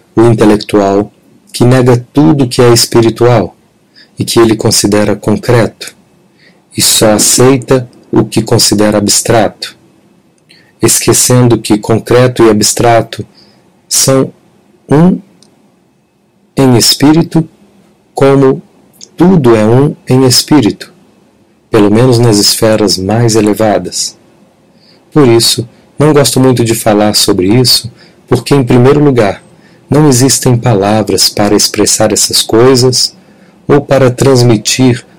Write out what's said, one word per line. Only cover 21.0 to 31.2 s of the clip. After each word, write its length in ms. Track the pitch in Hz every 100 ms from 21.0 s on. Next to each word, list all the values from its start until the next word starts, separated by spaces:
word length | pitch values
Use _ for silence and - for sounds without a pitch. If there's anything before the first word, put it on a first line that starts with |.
| _ _ _ _ _ _ _
Pelo 220 | 117 101
menos 280 | 107 127 117
nas 180 | 120 104
esferas 600 | 101 - 110 107 104 90
mais 380 | 95 110 120 110
elevadas. 840 | 107 101 110 95 87 - - - _ _ _ _ _ _ _ _ _
Por 160 | 156 135
isso, 400 | 117 113 - 120 _ _ _
não 160 | 147
gosto 260 | 147 135 -
muito 240 | 131 120
de 100 | 117
falar 420 | 113 - 104 107 104
sobre 320 | - 101 92
isso, 440 | 120 127 - - - - _ _
porque, 280 | 120 - 143
em 80 |
primeiro 400 | 123 123 123 147
lugar, 400 | 147 123 104 92 - _ _ _ _
não 180 | 143 151
existem 480 | 123 135 - 131 123
palavras 760 | 123 104 101 107 98 95